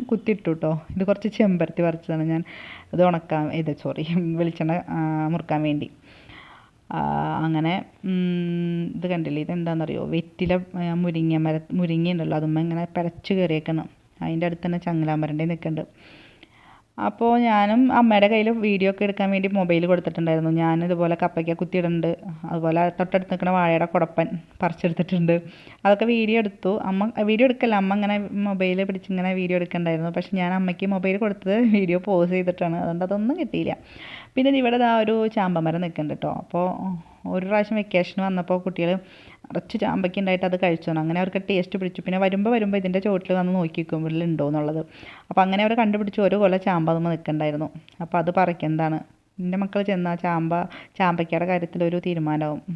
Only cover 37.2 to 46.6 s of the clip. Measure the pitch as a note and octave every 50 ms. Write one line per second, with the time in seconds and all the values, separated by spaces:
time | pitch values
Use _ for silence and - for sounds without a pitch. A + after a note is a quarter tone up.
37.2 | - F3 F3+ F#3 F#3 F#3+ G#3 G#3 G#3 G#3 A3 G#3+ G3+ G#3 - A3+ A3 - - G3
38.2 | F#3+ F#3+ F#3+ F3+ E3+ - F#3 F3+ F3+ F#3+ F3+ - E3+ E3+ F#3 F#3+ - - - -
39.2 | - - - - - - - F3 - - - A3 G3+ F3+ D#3+ F#3+ F#3 F3+ F3+ G3+
40.2 | G3 F#3+ F#3 F#3 F#3+ F#3 F#3 F3+ G3 F3+ E3 E3 - E3+ E3 D#3+ D#3 D#3+ E3 F3
41.2 | F#3 F#3+ - G3 F#3+ F#3+ G3 F#3+ F#3 G3 - G3 F#3+ F3+ F3+ - - - F3+ F#3+
42.2 | G3 F#3+ F#3+ G3 G3+ A3+ B3 A#3 G#3+ G3+ G3 G3+ F#3 F#3 F3+ F#3+ F#3+ G#3+ G3 F#3
43.2 | F#3 - F#3 F#3 F3+ F3+ F#3 F#3 F3 D#3+ E3 E3+ E3 - E3 D#3+ D#3+ D#3+ D#3+ E3
44.2 | E3+ E3+ D#3+ D3+ D3 C#3+ D3+ D3+ D3+ D3 D#3 D#3+ D#3 - - - - - - -
45.2 | - - F#3 F#3+ F#3+ F#3+ F#3+ G3 G#3+ G#3+ A#3 A#3+ A3+ G#3 G#3 G#3 G#3+ G3+ - -
46.2 | G3+ F#3 F#3+ G#3 G#3 F#3 F#3 F#3+